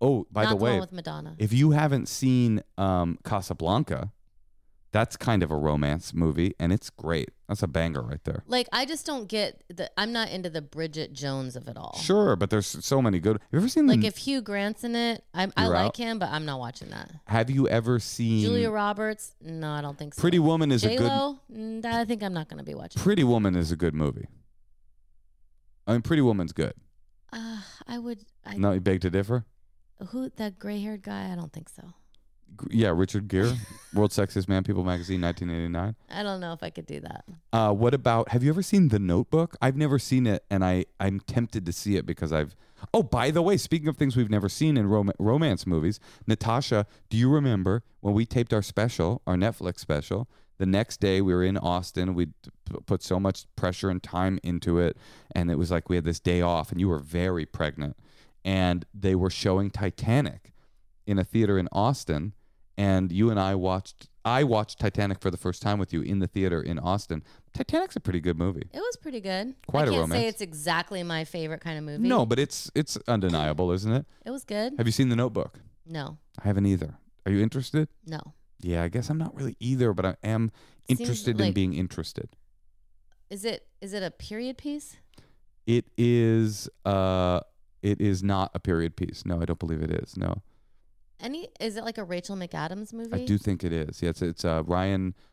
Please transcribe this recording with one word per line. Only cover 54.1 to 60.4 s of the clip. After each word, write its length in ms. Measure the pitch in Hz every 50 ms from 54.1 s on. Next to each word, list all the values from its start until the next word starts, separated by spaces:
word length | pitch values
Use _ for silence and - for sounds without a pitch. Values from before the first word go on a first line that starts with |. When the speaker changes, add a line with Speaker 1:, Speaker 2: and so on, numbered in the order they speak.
| - 90 92 95 95 85
Speaker 1:
into 360 | - 87 87 80 - 90 85 87
it, 180 | 87 82 - - - - - - - -
and 180 | - 90 85 85
it 40 | 80
was 140 | 73 87 82
like 180 | 90 82 - -
we 60 | 90
had 80 | 87 76
this 140 | 85 82 -
day 220 | - 90 87 87
off, 300 | 87 87 87 82 76 -
and 80 | 90 87
you 80 | 95 95
were 100 | 82 73
very 480 | 71 73 85 87 90 95 90 85 76
pregnant. 500 | - - - 80 76 71 - 73 71 - - - - - - - - _ - -
And 400 | 95 95 95 92 90 87 87 - -
they 220 | - 101 98 95 92
were 160 | 90 92 92
showing 400 | - - - 104 92 95 101 98
Titanic 800 | - - 101 95 - - - 107 117 143 135 78 - -